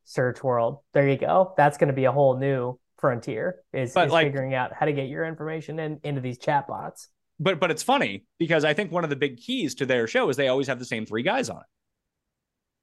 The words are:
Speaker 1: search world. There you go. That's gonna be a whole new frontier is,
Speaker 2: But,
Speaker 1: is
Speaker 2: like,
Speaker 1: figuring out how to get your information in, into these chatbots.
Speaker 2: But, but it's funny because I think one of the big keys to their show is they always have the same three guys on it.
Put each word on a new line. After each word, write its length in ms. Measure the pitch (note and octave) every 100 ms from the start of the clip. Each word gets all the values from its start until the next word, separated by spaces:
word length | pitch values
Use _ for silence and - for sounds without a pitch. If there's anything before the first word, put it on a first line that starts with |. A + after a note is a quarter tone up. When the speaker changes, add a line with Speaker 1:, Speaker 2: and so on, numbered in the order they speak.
| -
Speaker 1:
search 380 | - B2 A#2+
world. 360 | C3 A#2+ A#2 C#3 _
There 140 | D3 C#3
you 100 | C3+
go. 360 | C#3 F3 F#3 -
That's 200 | D3 D3
gonna 160 | D3
be 120 | C3+ C3+
a 60 |
whole 260 | C#3 C3+ B2+
new 420 | C3+ C3+ B2 B2+ _ -
frontier 640 | C#3+ A#2+ - A#2 E3+ - _
is, 220 | C3+ B2
Speaker 2:
But, 140 | F#3 D#3+
Speaker 1:
is 40 |
Speaker 2:
like, 160 | E3 D3
Speaker 1:
figuring 260 | C3+ C3
out 200 | C3 B2+
how 120 | - D3+
to 60 |
get 160 | C#3 C3+
your 160 | D#3 D#3+
information 540 | D#3+ D3+ D#3+ D3+ D#3
in, 220 | D#3 D3+
into 160 | D3 C#3
these 180 | B2+ B2
chatbots. 720 | - C#3+ C#3 G2+ D3+ - - _ _ -
Speaker 2:
But, 220 | D#3 F3
but 100 | F3+
it's 120 | D#3
funny 420 | - C#4 B2+ G2+ _ -
because 260 | D#3+ D#3+ D3+
I 80 |
think 180 | D3+ G3+
one 140 | F3 D#3+
of 40 |
the 60 | C#3
big 220 | C#3+ A#2+
keys 380 | - B3+ D3+ -
to 100 | C3
their 200 | B2+ A2+
show 220 | B3 G#3+
is 60 | B2+
they 140 | C3+
always 180 | C3 C3+
have 120 | B2
the 60 | B2
same 200 | A2+ A2
three 180 | A2
guys 260 | C#3+ C4 -
on 80 | E2+
it. 60 | - _ _ _ _ _ _ _ _ _ _ _